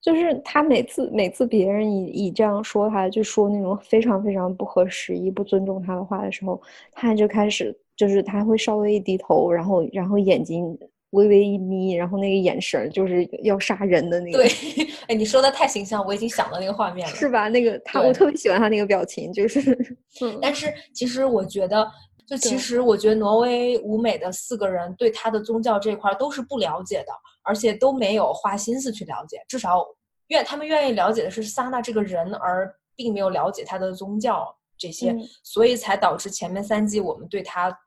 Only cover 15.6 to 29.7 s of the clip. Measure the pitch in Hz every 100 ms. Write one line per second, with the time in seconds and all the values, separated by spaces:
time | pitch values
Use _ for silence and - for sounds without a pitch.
15.6 | 285 214 196 214 190 202 226 - - 165
16.6 | 190 202 202 180 165 - 285 240 208 240
17.6 | 233 202 - 269 254 247 311 294 226 190
18.6 | 220 214 202 196 170 - 156 185 214 277
19.6 | 277 240 254 247 _ - 247 208 269 285
20.6 | 302 294 - - 247 247 269 226 185 196
21.6 | 185 214 220 - - _ _ 269 240 254
22.6 | 254 240 247 202 214 220 202 220 240 240
23.6 | 247 240 208 220 233 196 180 - - 233
24.6 | 202 185 175 185 240 220 226 214 214 226
25.6 | 233 202 214 208 202 196 277 277 247 269
26.6 | 180 156 185 208 - - _ _ - 208
27.6 | 226 214 262 262 202 214 151 156 202 202
28.6 | 220 254 262 214 165 139 151 - - 262
29.6 | 196